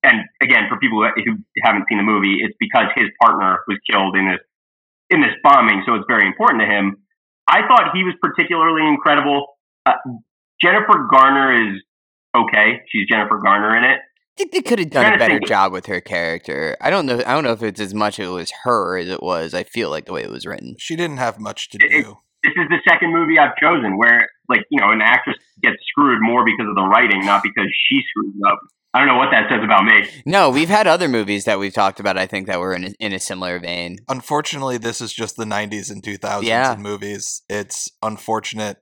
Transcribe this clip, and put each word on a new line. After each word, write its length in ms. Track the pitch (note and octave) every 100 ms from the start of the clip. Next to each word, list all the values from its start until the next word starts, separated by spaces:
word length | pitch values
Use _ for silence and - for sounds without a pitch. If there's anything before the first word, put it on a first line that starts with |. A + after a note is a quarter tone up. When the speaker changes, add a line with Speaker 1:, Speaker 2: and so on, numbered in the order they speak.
Speaker 1:
And 220 | - - - _
again, 220 | - A2+ G#2+
for 100 | G2
people 240 | F#2 A2
who, 200 | F2 A2
who 120 | A2 G#2+ - -
haven't 220 | A2+ G#2 F#2+
seen 80 | G#2+
the 60 |
movie, 340 | G#2 G#2 G2 G2
it's 140 | A2 -
because 280 | G#2+ B2 A2 C#3
his 100 | A#2 -
partner 380 | A#2 G2 F#2+ F#2 -
was 100 | G2 -
killed 260 | G2+ F#2+ F#2+
in 120 | F#2+
this, 120 | F2+ _ _ _ _ _ _ _
in 120 | F3
this 100 | B2+ -
bombing, 420 | C#3+ C#3 A2+ G2 G2
so 80 |
it's 100 | A2 -
very 180 | G#2 A2+
important 340 | - A3 A2+
to 60 | G#2
him. 300 | G#2 G2 G2 _ _ _ _ -
I 140 | F3+ G#3+
thought 240 | B3 -
he 100 | F#3
was 100 | F3+ E3+
particularly 680 | - - E3+ E3+ D#3+ D#3+ D#3
incredible. 600 | D3 D3 C#3+ C#3+ C#3+ C#3+ _ _ _ B2
Uh, 80 | A#2+ C3 A#2 _ _ _ _
Jennifer 460 | F3 G3+ G#3+ D#3+ A#2+
Garner 440 | - C3+ C#3 C3+ A#2 G#2+
is 80 | G2 _ _ _ _ _ A#2
okay. 440 | A#2 A2 G#2+ A#2+ -
She's 160 | A#2+ A2+
Jennifer 300 | A2+ G#2 G#2
Garner 320 | - G2+ G#2 A#2
in 80 |
it. 140 | B2 C3+
Speaker 2:
I 340 | - _ _ -
think 160 | F4+
they 100 | F4+
could 160 | - A#3
have 120 | D#3+
done 120 | C#3
Speaker 1:
Trying 120 | G#3+
Speaker 2:
a 20 | F#3+
Speaker 1:
to 20 |
Speaker 2:
better 160 | A2+
Speaker 1:
think. 140 | G#2+ G2
Speaker 2:
job 240 | G#2 F#2+
with 140 | F#2 F#2+
her 140 | F#2
character. 760 | - F2+ E2 E2+ - C#2 D#2 -
I 100 | C#3
don't 160 | F#3+ C#3+
know. 120 | A#2+ A#2+
I 80 |
don't 80 | C#3+
know 80 | C3+
if 100 | A2
it's 180 | A2+ G2
as 120 | G2+
much 260 | G#2 G#2 G#2
it 80 | F#2+
was 240 | F2+ E2+ -
her 340 | B2 G2+ F2+ F#2
as 100 | F2
it 140 | F#2
was, 300 | F2+ F2 E2
I 120 | F2+
feel 260 | F#2 A#2 F#2+
like, 160 | D#2 -
the 60 |
way 100 | F2
it 80 | G#1+
was 160 | B1 D2+
written. 300 | - A#1+ -
Speaker 3:
She 180 | - E3
didn't 200 | E3+ C#3
have 200 | B2 G#2+
much 280 | G#2+ - -
to 80 | -
Speaker 1:
It, 140 | -
it, 100 | D#3
Speaker 3:
do. 140 | - G#2 _ _
Speaker 1:
this 80 | - -
is 120 | D#3+
the 80 | E3 -
second 240 | E3 E3+
movie 260 | E3 D#3 D#3+
I've 180 | C#3 -
chosen 380 | D3+ D3+ G#2+ G2
where, 300 | A#2 A#2 - _ -
like, 140 | - -
you 100 | C#3+
know, 120 | G2+
an 80 | A2
actress 340 | G#2+ B2 - - _ _
gets 160 | A2 G2+ -
screwed 300 | - C#3+ A2+
more 220 | A2+ A#2+
because 240 | A2+ A2 G#2+
of 80 | G2
the 80 |
writing, 420 | F#2+ G2 G#2+ G2 G2
not 160 | G2+
because 240 | G#2 - G2 - -
she 120 | C3+ A#2+
screws 240 | G#2+ G2+ G2+ G2+
up. 120 | G2+ - _ _
I 60 | B2+
don't 80 | C#3+
know 80 | B2+
what 100 | C3
that 180 | A2+ G#2+
says 120 | A#2
about 220 | G#2+ G#2
me. 240 | G#2+ - - - C#3+
Speaker 2:
No, 240 | G3 G3
we've 180 | C3 E3
had 200 | G#3+ G3
other 180 | E3+ E3+
movies 360 | A#2 G2+ G2+
that 160 | G#2 G2
we've 120 | G2
talked 280 | A2 G2 -
about, 160 | G2+ F#2
I 80 | F#2+
think, 220 | G2 F#2+
that 100 | F2+
were 160 | F#2
in 100 | F2+
a, 60 | F2+ G2+
in 140 | G#2+
a 80 | F#2+
similar 400 | - F#2 F2+ F2+
vein. 380 | E2+ F2 F2 G2+ B2
Speaker 3:
Unfortunately, 680 | C3 - D3+ D#3 D3+ C3+ B2
this 220 | A#2 A2
is 120 | A#2
just 240 | - A2 -
the 100 | A2
nineties 440 | G#2 G#2 G#2 F#2
and 120 | G2+
two 140 | - G2+
thousands 320 | G2+ G2+ A2+
Speaker 2:
Yeah. 240 | A#2 C3
Speaker 3:
in 80 | G#2+
movies. 600 | G#2 G2+ G2+ G2+ - - _
It's 400 | G2+ G2+ - - _
unfortunate. 760 | A2 G#2 - A2 - A2 G#2+ F#2+